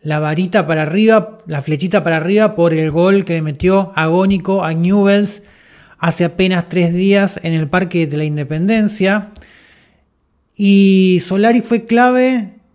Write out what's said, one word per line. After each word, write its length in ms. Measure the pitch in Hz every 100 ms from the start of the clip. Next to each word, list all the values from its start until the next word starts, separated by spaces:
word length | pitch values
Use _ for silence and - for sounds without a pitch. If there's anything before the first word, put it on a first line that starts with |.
la 180 | 151 151
varita 480 | 151 156 185 208 160
para 180 | 160
arriba, 560 | 151 180 220 220 220 - -
la 140 | 151
flechita 420 | 139 151 175 208
para 140 | 170 160
arriba 400 | 160 208 214 214
por 160 | 170
el 180 | 160 156
gol 360 | 151 180 196 180
que 80 |
le 80 | 165
metió 500 | 156 143 180 190 190
agónico 680 | 175 160 170 190 196 175 190
a 80 | 156
Newell's 680 | 165 175 202 196 202 208 - - _ _ - _ _
hace 260 | 175 165
apenas 460 | 170 175 185 185 175
tres 240 | 180 170
días 460 | 175 190 196 196 -
en 100 | 165
el 160 | 160 151
Parque 380 | 185 180 175 156
de 100 | 147
la 80 |
Independencia. 1080 | 151 147 143 156 185 220 214 208 190 208 208 - - - _ _ _ _ _ _ _ _ _ -
Y 680 | 202 196 196 190 185 180 175
Solari 340 | 190 214 240
fue 240 | 240 233
clave 720 | 226 233 247 254 254 254 202 - _